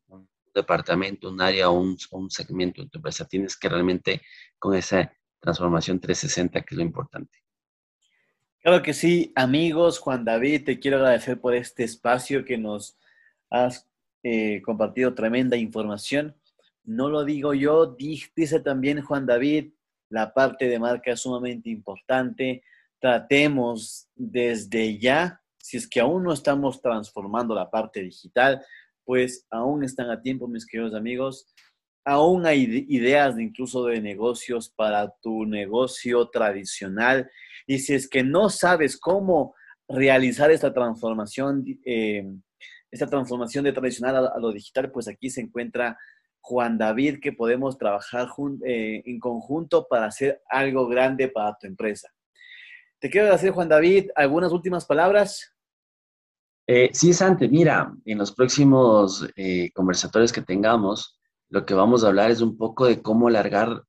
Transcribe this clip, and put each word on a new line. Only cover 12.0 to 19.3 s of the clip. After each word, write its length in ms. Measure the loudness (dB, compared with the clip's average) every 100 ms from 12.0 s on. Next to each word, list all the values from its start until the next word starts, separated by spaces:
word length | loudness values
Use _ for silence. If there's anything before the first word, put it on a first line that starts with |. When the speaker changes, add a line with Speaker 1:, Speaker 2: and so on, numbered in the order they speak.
| -2 -2 -2 -6
Speaker 2:
que 140 | -4 -6
nos 400 | -6 -8 -12 _ _ _ _ _ _
has, 400 | 0 0 -2 _ _ _ _
eh, 400 | -4 -2 -2 -4
compartido 520 | -6 -4 -4 0 -2
tremenda 400 | 0 -2 0 0
información. 800 | -2 -2 -6 -6 -8 -4 -4 -4 _ _ _ _ _
No 260 | -10 -4 -2
lo 140 | -2
digo 300 | -2 -4 -2
yo, 320 | 0 2 4
di-, 360 | 2 -2 -10 -10 -10
dice 240 | -4 0 0
también 420 | 0 -2 -2 -4
Juan 240 | -4 -4
David, 460 | 0